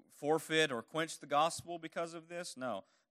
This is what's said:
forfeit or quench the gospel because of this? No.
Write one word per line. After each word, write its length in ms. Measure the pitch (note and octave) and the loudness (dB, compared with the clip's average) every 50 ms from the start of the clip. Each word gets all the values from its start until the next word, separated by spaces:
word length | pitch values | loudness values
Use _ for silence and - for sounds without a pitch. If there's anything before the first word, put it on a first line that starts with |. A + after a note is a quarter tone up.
| - _ _ - | -14 _ _ -4
forfeit 520 | D3 C#3+ D#3+ D#3+ - - D#3 D#3+ D#3 C#3+ | 2 2 2 2 2 2 4 4 4 4
or 120 | C3 A#2 A2 | 2 -2 -6
quench 360 | _ - D#3 E3 D#3 - - | _ -2 -2 -2 -2 -4 -10
the 80 | - C#3 | -4 0
gospel 520 | C#3+ C#3+ D#3 E3 - - - E3+ F3 E3 | 4 4 4 4 2 -4 -8 -8 -10 -8
because 340 | D#3+ D#3+ - F3+ E3+ E3+ E3 | -8 -8 -6 -4 -6 -4 -6
of 160 | E3+ D#3+ E3 | -10 -12 -10
this? 260 | F3 F3 F3+ - - | -10 -10 -8 -10 -8
No. 280 | - C3 B2 G#2 F#2+ - _ _ _ _ _ | -6 -4 -4 -4 -4 -8 _ _ _ _ _